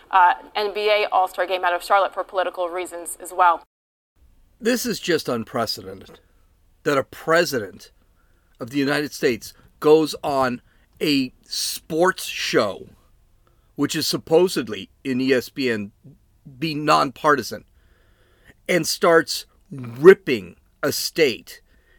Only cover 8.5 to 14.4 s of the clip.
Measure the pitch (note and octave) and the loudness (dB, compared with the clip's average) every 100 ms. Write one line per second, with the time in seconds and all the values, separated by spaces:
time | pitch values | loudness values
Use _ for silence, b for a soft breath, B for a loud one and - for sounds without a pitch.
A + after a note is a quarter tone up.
8.5 | - A#2+ C#3+ C#3 C#3+ D3 - D3 A2 - | -16 -8 -4 -2 -2 -4 -4 -2 -2 -8
9.5 | - b - D3+ D#3 D3+ - D#3 C#3 C3 | -20 b -2 6 6 4 -4 -4 0 -2
10.5 | A#2+ _ _ _ - D#3+ C#3 B2+ - - | -2 _ _ _ -6 0 0 -2 -8 -14
11.5 | - - - - D#3+ F3+ - - - - | -8 -8 -8 -6 0 0 0 -8 -8 -2
12.5 | D3 G#2+ E2+ - - _ _ _ _ _ | 0 0 -4 -16 -20 _ _ _ _ _
13.5 | _ _ - C#3+ D#3+ C3+ D3+ - D#3+ | _ _ -6 -4 -2 -4 -4 2 4